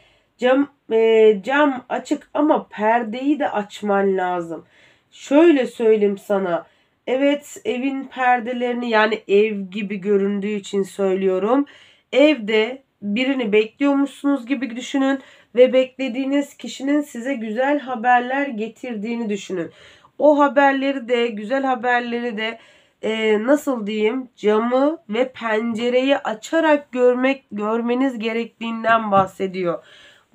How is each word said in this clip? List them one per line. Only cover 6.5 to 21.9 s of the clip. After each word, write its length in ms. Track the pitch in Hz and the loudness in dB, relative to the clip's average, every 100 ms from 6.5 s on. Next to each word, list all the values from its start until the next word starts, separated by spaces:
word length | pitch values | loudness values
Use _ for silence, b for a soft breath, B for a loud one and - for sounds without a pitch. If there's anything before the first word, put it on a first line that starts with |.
| 165 - b b b - | -4 -6 b b b -4
Evet, 540 | 254 277 285 - - - | 0 2 0 -4 -12 -6
evin 380 | 247 269 269 | -4 -4 -6
perdelerini, 840 | 269 254 254 247 226 247 247 240 240 | -6 0 2 2 0 -4 -4 -4 0
yani 320 | 214 220 214 - | 2 2 0 0
ev 320 | 202 220 202 | 2 2 0
gibi 360 | 190 202 196 208 | -8 -8 -6 -6
göründüğü 520 | 190 202 196 202 202 | 0 0 2 -2 -4
için 360 | 208 196 202 | -6 -4 -4
söylüyorum. 840 | 190 - 196 190 190 185 202 269 285 B B B B | -4 -2 -2 0 0 0 0 0 -2 B B B B
Evde 720 | 247 302 269 208 220 220 269 _ _ | 4 4 4 0 0 0 -4 _ _
birini 500 | 202 208 262 262 226 | -6 -2 0 -2 0
bekliyormuşsunuz 920 | 214 220 - 285 277 277 - 277 277 226 | 2 0 0 0 2 -2 -2 -2 -2 -2
gibi 300 | 269 240 240 | -4 -4 -8
düşünün 440 | 254 277 269 269 B B B 226 | -6 0 0 -2 B B B 4
ve 180 | 254 | 4
beklediğiniz 840 | 254 254 - 262 233 269 285 277 - | 4 0 -2 -6 -4 -2 -2 -2 -8
kişinin 440 | 240 - 269 294 | -14 -8 -2 -2
size 320 | 285 240 240 | -2 -8 -8
güzel 460 | 262 220 214 285 294 | -6 -6 -2 0 -2
haberler 680 | 247 240 240 247 247 277 285 | -4 -4 2 2 2 -4 -4
getirdiğini 800 | 214 220 - 254 220 214 233 220 | -6 -8 -10 -12 -8 -6 -6 -6
düşünün. 420 | 202 - 185 160 b b b b - | -6 -6 -8 -8 b b b b 0
O 200 | 294 285 | 4 4
haberleri 720 | 285 233 277 269 277 269 226 | 4 4 2 2 -2 -4 -2
de, 180 | 240 240 | -2 -2
güzel 360 | 208 214 269 | -4 -6 -2
haberleri 760 | 269 254 247 | -2 -2 0